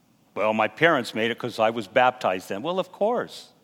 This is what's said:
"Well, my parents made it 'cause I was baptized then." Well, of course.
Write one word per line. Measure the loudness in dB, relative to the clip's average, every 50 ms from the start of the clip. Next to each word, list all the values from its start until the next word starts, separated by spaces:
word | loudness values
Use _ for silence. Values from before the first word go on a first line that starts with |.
| _ _ _ _ _ _ _
"Well, | -2 0 0 2
my | 2 0 -2
parents | 0 2 2 4 4 2 0 -4 -4
made | -2 -2 -2
it | -2 -4
'cause | -6 -8 -2 2
I | 2 2
was | 2 -2 -8 0
baptized | 2 4 4 4 2 2 -2 -2 -2 -2 -4 -8
then." | -8 -6 -4
Well, | -4 -2 -2
of | -4 -6 -4
course. | -2 -2 0 0 -2 -4 -6 -10 -16 -20 -20 _ _